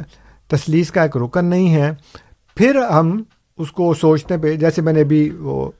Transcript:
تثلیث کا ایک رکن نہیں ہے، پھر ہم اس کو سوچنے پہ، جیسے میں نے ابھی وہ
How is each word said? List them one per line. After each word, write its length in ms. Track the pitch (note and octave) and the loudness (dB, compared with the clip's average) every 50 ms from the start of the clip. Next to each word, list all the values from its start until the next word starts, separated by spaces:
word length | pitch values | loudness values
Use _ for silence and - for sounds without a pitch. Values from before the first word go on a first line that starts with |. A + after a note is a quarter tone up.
| D#3 - _ _ _ - _ _ _ | -8 -12 _ _ _ -20 _ _ _
تثلیث 440 | - D3+ C#3+ - D#3+ D#3 E3 E3+ D#3 | -4 -4 -4 -2 0 0 0 0 0
کا 120 | - F#3 D#3+ | 0 0 0
ایک 140 | D3+ - | 0 0
رکن 280 | C3+ C3+ C#3 - F3+ F3 | -4 -4 -2 -2 -2 0
نہیں 300 | F3 F3+ F#3 F#3+ F3 D#3+ | 0 0 2 2 2 2
ہے، 160 | D3+ C#3+ D3+ D#3 - _ _ - - _ _ _ _ _ _ - | 2 0 -2 -4 -8 _ _ -20 -20 _ _ _ _ _ _ -2
پھر 200 | - G#3+ C4 C#4 | 0 2 2 2
ہم 480 | C4+ B3 A#3 D#3 D#3 E3 E3 F#3+ A3 A3 _ _ _ _ _ _ | 0 0 2 2 2 2 2 0 -4 -6 _ _ _ _ _ _
اس 140 | - D#3+ D3 | -12 -10 -8
کو 220 | - - F3 E3+ D3+ | -4 -2 0 0 0
سوچنے 440 | D#3 E3 D#3 D#3 D3 - - F3+ | 2 4 2 2 2 0 -4 -6
پہ، 180 | D#3+ D#3 D3+ D#3+ | -2 -2 -2 -2
جیسے 260 | D#3 D#3+ D#3+ D#3 F3 | 0 0 0 0 0
میں 120 | D#3+ D#3+ D#3 | 0 0 2
نے 80 | D#3 | 2
ابھی 280 | D3 C#3+ D#3 D3+ D3+ D3+ | 2 2 2 2 0 0
وہ 420 | - E3+ D3+ C3+ C3+ - C3+ C3+ - | -4 -8 -10 -8 -6 -6 -6 -8 -10